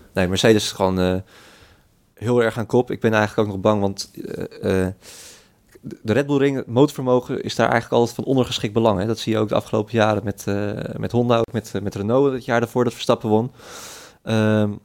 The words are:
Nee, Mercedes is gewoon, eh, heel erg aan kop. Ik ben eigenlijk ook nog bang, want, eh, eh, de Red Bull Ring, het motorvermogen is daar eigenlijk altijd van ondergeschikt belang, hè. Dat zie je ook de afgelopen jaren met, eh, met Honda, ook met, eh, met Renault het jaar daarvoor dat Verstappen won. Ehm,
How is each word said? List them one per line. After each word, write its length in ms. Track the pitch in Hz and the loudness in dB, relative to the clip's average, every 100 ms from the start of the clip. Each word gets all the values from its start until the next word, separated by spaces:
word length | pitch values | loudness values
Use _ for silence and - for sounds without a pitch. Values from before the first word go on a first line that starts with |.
| - | -8
Nee, 140 | - 90 | -2 0
Mercedes 340 | 92 120 107 | 2 4 4
is 80 | - | 2
gewoon, 280 | - 95 92 | 0 0 2
eh, 140 | 90 92 - - - - - _ _ _ _ | 0 0 -6 -18 -20 -20 -20 _ _ _ _
heel 280 | _ 107 123 | _ 0 2
erg 160 | 110 117 | 2 0
aan 80 | 107 | 0
kop. 240 | 123 123 | 0 0
Ik 100 | 104 | -2
ben 120 | 113 | 2
eigenlijk 360 | 107 104 - 107 | 2 2 0 -2
ook 60 | |
nog 80 | 98 | 0
bang, 180 | 107 104 | 2 2
want, 300 | 98 98 - - - - - - | 0 -4 -12 -14 -12 -10 -10 -4
eh, 220 | 98 95 92 | 0 0 0
eh, 20 | 95 - - - - _ _ _ - - - | -4 -16 -20 -20 -20 _ _ _ -18 -16 -10
de 100 | 107 | -2
Red 140 | 110 143 | 0 2
Bull 120 | 139 | 2
Ring, 180 | 143 135 | 2 0
het 100 | - | 0
motorvermogen 760 | 117 147 - 127 123 - 131 | 4 4 2 0 0 0 -6
is 120 | - | -4
daar 160 | - 117 | 0 2
eigenlijk 240 | 120 - 120 | 2 2 0
altijd 160 | 117 - | 0 -2
van 80 | |
ondergeschikt 480 | - 135 120 - 113 | 0 0 0 -2 -2
belang, 280 | 110 113 92 | 2 2 2
hè. 60 | 107 | 0
Dat 120 | 113 | -4
zie 140 | - | -2
je 60 | 110 | -2
ook 100 | 107 | 0
de 60 | |
afgelopen 380 | 110 - 110 107 | -2 -2 -4 -2
jaren 300 | 117 107 107 | 2 2 2
met, 200 | 104 - - | -4 -8 -6
eh, 240 | 101 104 104 - - | -4 -4 -6 -8 -8
met 160 | 104 | -4
Honda, 260 | 120 120 117 | 0 2 2
ook 140 | 113 | 0
met, 180 | 113 - | -4 -6
eh, 80 | 98 | -6
met 120 | 101 | -6
Renault 380 | 98 101 127 139 | -4 0 2 2
het 120 | 131 | 0
jaar 160 | 117 117 | -2 -2
daarvoor 240 | 117 123 | 0 0
dat 80 | 120 | 0
Verstappen 360 | - - 117 110 | -2 -2 0 2
won. 220 | 107 127 - - - - - - _ | 2 0 -8 -20 -18 -18 -20 -20 _
Ehm, 480 | - 110 107 107 104 101 | -4 0 2 2 0 -4